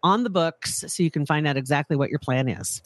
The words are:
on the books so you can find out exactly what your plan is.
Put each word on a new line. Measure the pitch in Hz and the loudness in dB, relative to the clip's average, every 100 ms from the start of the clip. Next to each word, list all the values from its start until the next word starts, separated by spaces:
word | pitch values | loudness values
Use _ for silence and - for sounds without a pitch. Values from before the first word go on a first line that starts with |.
on | 175 208 | 4 2
the | 240 | 2
books | 185 165 - - - - | 0 0 -2 -6 -6 -8
so | - | 0
you | 165 | 0
can | 151 143 | 0 2
find | 151 151 | 2 4
out | 139 | 0
exactly | 131 143 151 143 | 0 0 0 -2
what | 139 | 0
your | 151 | -2
plan | - 127 131 | -2 0 0
is. | 90 92 - | -2 -6 -10